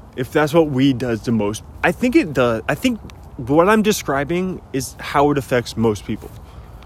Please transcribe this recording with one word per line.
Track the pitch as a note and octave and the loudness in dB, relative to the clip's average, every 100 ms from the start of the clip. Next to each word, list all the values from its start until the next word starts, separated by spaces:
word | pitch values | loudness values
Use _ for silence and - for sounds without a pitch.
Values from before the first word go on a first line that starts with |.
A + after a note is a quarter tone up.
| - - | -14 -10
If | C3 | -2
that's | D#3 D3+ | 0 2
what | E3 D3+ | 4 2
weed | C3 C#3 B2 | 4 2 2
does | B2+ A2 | -2 -2
to | - | 0
most. | A2+ G#2 A2 - - | 0 0 -4 -10 -4
I | D#3 | -2
think | E3+ B3 D#4 | 0 2 2
it | F#3+ | 2
does. | C#3 B2 A2+ - | 0 0 0 -4
I | D3 | -2
think | C4 A3+ - - - - | -2 -2 -8 -18 -18 -10
what | A#2+ D3+ F3+ | 0 4 4
I'm | A3 | 4
describing | G#3 G3 - C#3 C#3 F3 F#3 E3+ - | 2 0 -2 -2 -2 -2 -4 -6 -8
is | C3+ B2 - | -8 -8 -10
how | - D3 D3 | -4 2 2
it | C#3 | 2
affects | A#2+ B2 A2+ - | 0 -2 -2 0
most | A2+ G#2 - | 0 0 -4
people. | G#2+ - - - - - - | -10 -10 -18 -20 -20 -20 -20